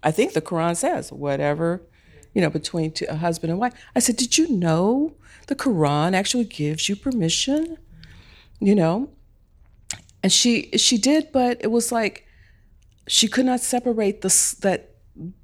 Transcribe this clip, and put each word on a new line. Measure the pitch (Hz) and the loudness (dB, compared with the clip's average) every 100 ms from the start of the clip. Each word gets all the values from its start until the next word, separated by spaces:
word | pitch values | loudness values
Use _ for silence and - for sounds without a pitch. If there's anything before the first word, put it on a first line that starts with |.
I | - | -2
think | 175 330 | 0 0
the | 156 | -2
Quran | - 165 170 170 | -4 -2 -2 -2
says, | 285 339 - | -2 -4 -6
"Whatever, | 135 143 139 147 151 170 180 - _ _ - - | -8 -4 -2 0 0 -2 -4 -10 _ _ -20 -6
you | 208 | -2
know, | 160 | 0
between | 156 - 170 160 | -2 -4 -4 -4
two, | - - | -6 -6
a | 156 | -4
husband | 170 165 165 | -4 -2 -4
and | 180 | -2
wife." | 240 - - 247 | -4 -6 -6 0
I | |
said, | 247 - | 0 0
"Did | 240 - | 0 0
you | 330 | 2
know | 202 170 160 196 262 311 - - - - | 2 2 2 2 2 -2 -6 -20 -12 -8
the | 277 | -4
Quran | 269 180 143 147 170 | 0 2 2 2 2
actually | 185 196 247 208 | 2 0 0 -2
gives | - 147 156 - | -2 -4 -2 -4
you | 202 | -4
permission?" | 277 247 165 - 262 302 330 320 - - - - - - - - | -2 0 0 0 0 -2 -2 -8 -18 -20 -20 -20 -20 -20 -20 -2
You | 202 208 | 2 4
know? | 160 196 277 - - _ _ _ - - - - - _ | 4 0 -4 -12 -20 _ _ _ -20 -18 -16 -14 -18 _
And | 190 | 2
she, | - 247 233 - 220 | 4 4 2 0 0
she | - 233 | 2 2
did, | 254 311 302 | 4 2 2
but | 269 247 240 | 0 0 0
it | 214 | 0
was | 233 233 | 0 0
like | 233 214 - - - - - _ - _ _ - | -2 -2 -6 -20 -20 -20 -20 _ -20 _ _ -2
she | - 220 | 0 2
could | 254 254 | 2 0
not | 247 | 0
separate | - 247 247 226 202 196 | -2 -2 0 0 0 -2
the | 190 | 0
s-, | - - - | 0 0 -2
that, | 196 - - _ - - 175 - | -2 -2 -6 _ -20 -16 -16 -8